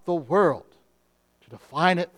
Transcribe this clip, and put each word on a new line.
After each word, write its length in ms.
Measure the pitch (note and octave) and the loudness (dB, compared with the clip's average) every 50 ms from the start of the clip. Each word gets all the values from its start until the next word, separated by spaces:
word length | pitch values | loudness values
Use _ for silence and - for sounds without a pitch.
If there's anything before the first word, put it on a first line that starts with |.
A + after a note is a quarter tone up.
| _ | _
the 80 | F3+ F3 | -6 -4
world 600 | E3 C3+ A#2+ E3+ G3+ G3 D#3 B2+ - - _ _ _ _ _ _ _ _ _ _ _ _ _ _ _ | -4 -4 0 0 2 2 2 0 -2 -8 _ _ _ _ _ _ _ _ _ _ _ _ _ _ _
to 80 | _ - | _ -20
define 480 | A2+ - - - C3+ D3 E3+ F3+ F#3 F3 | -20 -20 -18 -8 -2 0 2 2 2 0
it 120 | F3+ - _ | -2 -6 _